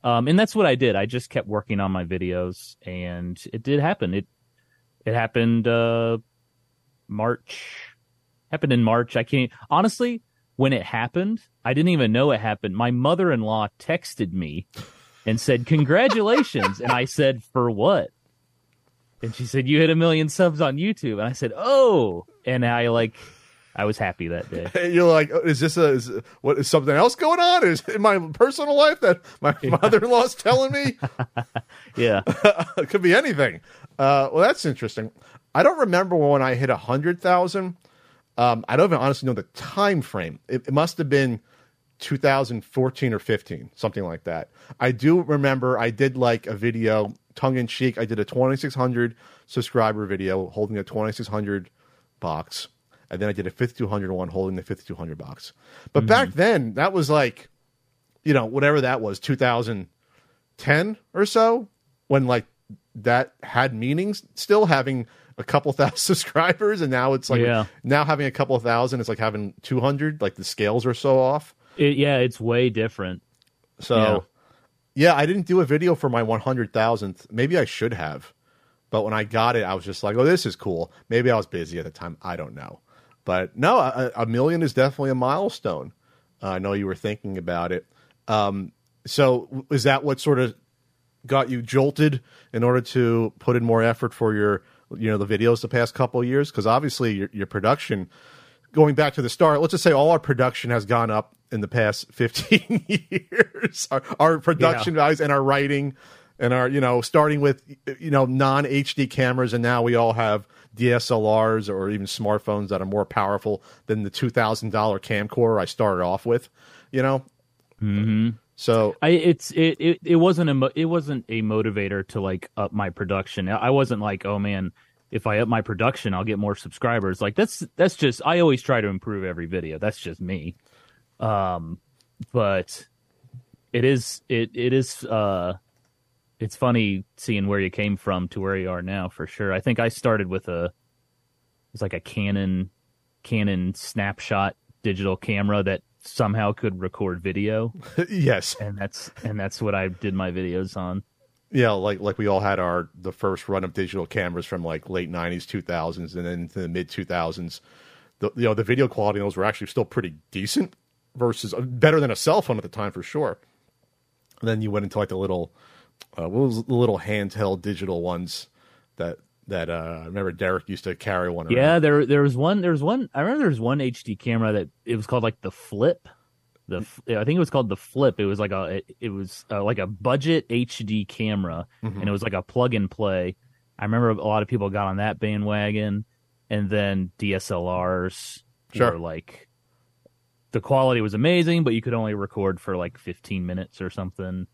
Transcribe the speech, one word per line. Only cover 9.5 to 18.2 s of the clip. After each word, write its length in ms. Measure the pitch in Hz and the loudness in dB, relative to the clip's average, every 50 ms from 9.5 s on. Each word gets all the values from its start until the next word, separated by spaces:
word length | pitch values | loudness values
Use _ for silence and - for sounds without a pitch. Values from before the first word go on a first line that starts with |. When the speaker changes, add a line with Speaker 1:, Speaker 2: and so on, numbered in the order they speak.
| - - - - | -6 -14 -6 0
Speaker 1:
honestly, 520 | 151 160 190 220 - - 247 240 233 226 _ _ _ _ _ _ _ | 2 2 2 2 0 0 -2 -2 -2 -6 _ _ _ _ _ _ _
when 180 | - 135 135 135 | 0 2 2 2
it 100 | 117 90 | 0 -2
happened, 580 | - - 113 117 123 _ 175 185 208 226 220 _ _ _ _ _ | -4 -4 -4 -4 -2 _ -2 -2 -2 -4 -4 _ _ _ _ _
I 100 | 120 131 | -2 0
didn't 160 | 139 160 180 | 2 2 2
even 220 | 180 156 131 110 | 4 4 2 2
know 200 | 110 123 135 147 | 4 4 4 4
it 80 | 131 107 | 2 2
happened. 360 | 107 110 107 - - 104 92 | 0 -2 -4 -2 -4 -6 -2
My 140 | 104 117 123 | 0 0 0
mother-in-law 760 | 123 123 127 143 170 175 190 180 143 117 110 107 110 110 107 104 _ _ | 2 2 2 2 2 2 2 0 0 0 0 -2 0 -2 -2 -4 _ _
texted 540 | - - 160 175 - - - - 113 90 82 | -4 -4 -4 -4 -4 -10 -6 -6 -6 -4 -2
me 320 | 92 87 76 73 78 - _ _ - - - - _ _ _ _ _ _ | -6 -6 -6 -8 -10 -12 _ _ -18 -18 -18 -20 _ _ _ _ _ _
and 140 | 110 110 113 | -2 -2 0
said, 260 | - - 131 120 120 | 2 0 0 0 2
"Congratulations." 1120 | - 160 156 147 127 156 190 247 - - 226 208 208 233 294 277 - - 143 101 - 98 - | 2 2 2 4 4 4 4 4 4 2 2 2 4 4 2 2 0 -2 -2 -2 -2 -4 -4
And 100 | 120 120 | -2 0
I 140 | - 123 123 | 0 0 0
said, 380 | 131 - - 147 135 135 120 - _ _ | -2 0 2 2 2 2 0 -8 _ _
"For 160 | 127 120 120 | 0 0 2
what?" 400 | 113 101 110 160 202 151 80 - _ _ | 2 2 2 4 4 2 0 -4 _ _